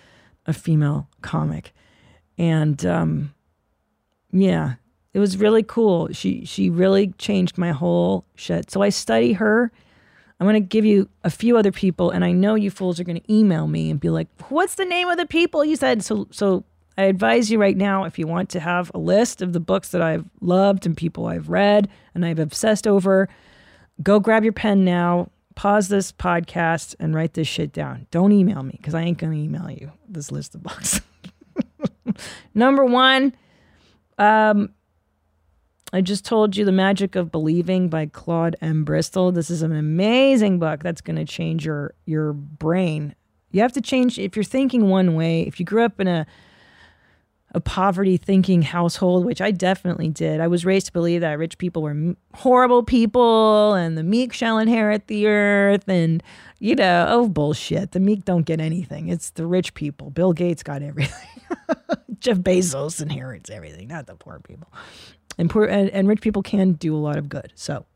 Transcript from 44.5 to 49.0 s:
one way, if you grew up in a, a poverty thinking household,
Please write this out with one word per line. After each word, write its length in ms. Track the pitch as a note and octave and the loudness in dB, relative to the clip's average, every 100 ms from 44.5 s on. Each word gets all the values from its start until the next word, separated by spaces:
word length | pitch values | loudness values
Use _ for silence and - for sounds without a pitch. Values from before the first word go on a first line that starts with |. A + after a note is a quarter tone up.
| C4 C4+ B3 G3+ | -2 0 2 4
one 240 | F#3+ F3+ | 4 2
way, 300 | D#3+ E3 E3 | 2 0 0
if 160 | - - | -2 -6
you 80 | F3 | -2
grew 160 | G#3+ | 0
up 180 | A#3 - | 0 0
in 60 | F#3 | -2
a, 180 | E3+ D3+ _ _ _ _ _ - _ _ _ _ _ _ | -2 -4 _ _ _ _ _ -20 _ _ _ _ _ _
a 100 | F3 | -6
poverty 560 | - - F#3+ F#3 G3 F3+ | -4 0 0 2 2 0
thinking 460 | - F#3+ F#3 F3+ | 2 2 4 2
household, 600 | D3+ F3+ E3+ - | 2 0 -2 0